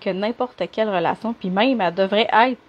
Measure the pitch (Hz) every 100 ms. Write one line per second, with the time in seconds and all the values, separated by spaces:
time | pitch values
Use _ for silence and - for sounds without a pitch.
0 | 202 185 208 240 247 - 175 - 220 185
1 | 160 190 226 233 190 185 247 247 180 175
2 | 190 208 226 214 254 247